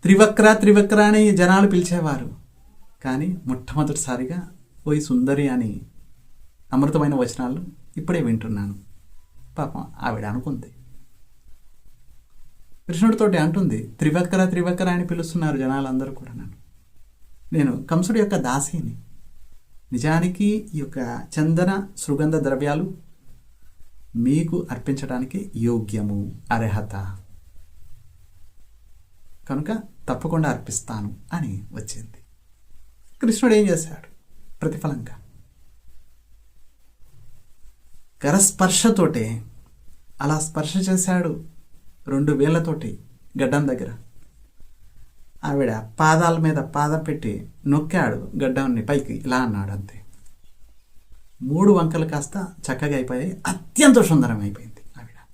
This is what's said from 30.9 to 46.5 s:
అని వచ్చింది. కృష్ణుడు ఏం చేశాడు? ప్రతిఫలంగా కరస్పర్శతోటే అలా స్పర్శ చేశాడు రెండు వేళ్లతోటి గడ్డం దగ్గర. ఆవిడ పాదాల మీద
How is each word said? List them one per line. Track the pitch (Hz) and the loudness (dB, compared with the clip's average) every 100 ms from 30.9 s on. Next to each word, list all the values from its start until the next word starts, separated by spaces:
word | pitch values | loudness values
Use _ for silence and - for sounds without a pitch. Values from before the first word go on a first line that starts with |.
| 110 104 101 - | -8 -8 -10 -10
అని | 170 123 98 - | -6 -6 -8 -10
వచ్చింది. | 110 107 - 113 - - - _ - - - - - - - | -12 -12 -12 -12 -18 -20 -20 _ -20 -20 -18 -18 -20 -20 -2
కృష్ణుడు | 233 220 254 214 | 0 2 6 6
ఏం | 208 | 4
చేశాడు? | 165 - - - - _ - - - | 2 -2 -12 -18 -20 _ -18 -14 -6
ప్రతిఫలంగా | 160 156 160 131 113 - - - - _ - - - - - - _ - - - - _ - _ - - - - - - - - - - - - | -4 -4 -6 -6 -8 -14 -18 -20 -20 _ -20 -20 -18 -18 -18 -20 _ -20 -20 -20 -20 _ -20 _ -20 -18 -18 -18 -20 -20 -20 -20 -20 -18 -18 -6
కరస్పర్శతోటే | 143 185 196 - 185 - 233 196 170 123 110 113 110 - - - - - - - | 2 4 4 4 2 4 4 4 2 2 -4 -6 -10 -20 -20 -20 -20 -20 -18 -6
అలా | 139 151 | -2 0
స్పర్శ | - 156 151 190 185 | -2 -4 -2 -2 0
చేశాడు | 185 185 180 165 - - - - - - - - | 0 2 0 0 -4 -10 -18 -20 -20 -20 -16 -4
రెండు | 135 147 | 0 2
వేళ్లతోటి | 135 147 165 160 151 113 98 - - - 135 | 4 4 4 2 -4 -6 -10 -16 -20 -14 -2
గడ్డం | 131 143 143 | 0 2 2
దగ్గర. | 127 113 117 - - - _ - - - - - - - - - - | -2 -6 -10 -16 -18 -20 _ -20 -18 -18 -18 -20 -20 -20 -20 -20 -10
ఆవిడ | 151 143 127 110 110 - | -4 0 0 -2 -8 2
పాదాల | 156 160 170 165 | 4 6 4 4
మీద | 160 | 2